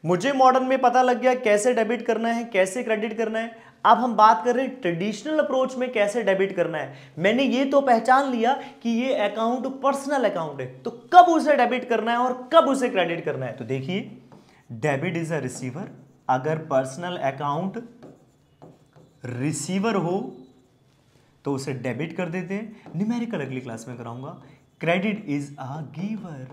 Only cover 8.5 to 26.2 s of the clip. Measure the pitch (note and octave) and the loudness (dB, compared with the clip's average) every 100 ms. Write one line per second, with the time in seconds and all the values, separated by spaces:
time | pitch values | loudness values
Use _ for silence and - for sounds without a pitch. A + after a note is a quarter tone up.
8.5 | C#4 - - A#3 A#3 C4 - G#3 A3 A3+ | 0 -6 -8 -2 0 0 0 -2 0 -2
9.5 | B3 C4+ C4+ C4+ C#4 C4+ C#4+ A3 F3 D#3+ | -2 -4 -2 0 0 -2 0 0 -2 -6
10.5 | C#3 B2+ - - - - F4+ F4 D#4+ C4+ | -8 -10 -10 -12 -12 6 8 8 4 2
11.5 | C#4 A#3+ B3 - A3+ A3 A#3+ B3+ B3+ - | 2 2 0 0 -2 0 0 -2 -4 4
12.5 | D#4+ B3+ C4+ A#3+ F#3+ E3+ E3 D3+ C3 B2+ | 4 6 2 2 2 0 0 -4 -4 -4
13.5 | - A2+ C3+ C3+ F#3 C4 - - - _ | -6 -6 -4 -2 -6 -6 -16 -20 -20 _
14.5 | _ _ A#2 D3+ C#3 F3 E3+ D#3+ D#3+ B2+ | _ _ -4 -2 0 -2 -4 -4 -4 -4
15.5 | - C3 C#3 G#3 - - _ - C3 D3 | -8 -10 -10 -12 -16 -20 _ -2 0 0
16.5 | D#3+ - - - - F3 F3 C3+ C3+ D3 | -4 0 0 0 -8 -8 -4 -4 -4 -4
17.5 | D3 F#3+ A3+ A#3+ - - - _ _ _ | -4 -4 -8 -14 -20 -20 -20 _ _ _
18.5 | _ - - _ - - _ A#2+ A#2+ D3 | _ -20 -20 _ -20 -20 _ -12 -6 -4
19.5 | C3+ - F#3+ A3 G3+ E3 F#3+ B3 - - | -4 -4 -2 0 0 0 -2 -4 -12 -20
20.5 | _ _ _ _ _ _ _ _ _ - | _ _ _ _ _ _ _ _ _ -6
21.5 | C#3 C3+ C3 B2 A#2+ D#3+ - F3 F3+ F3 | -4 -4 -6 -6 -6 -6 -6 -6 -6 -6
22.5 | G3 A3+ - - D#3+ G#3+ A#3+ A#3 F#3+ C3+ | -8 -8 -16 -12 -6 -4 -4 -4 -6 -6
23.5 | B2+ B2+ A2+ B2+ A#2+ A#2 A#2+ C#3 F3+ - | -8 -8 -12 -12 -12 -12 -12 -14 -16 -20
24.5 | - _ _ E3 F#3 G#3+ G3+ - C#3+ C#3+ | -20 _ _ 0 0 0 -4 -4 -6 -6
25.5 | C#3+ C3 D3+ D#3 C#3 G3+ A3 | -12 -12 -10 -12 -10 -8 -8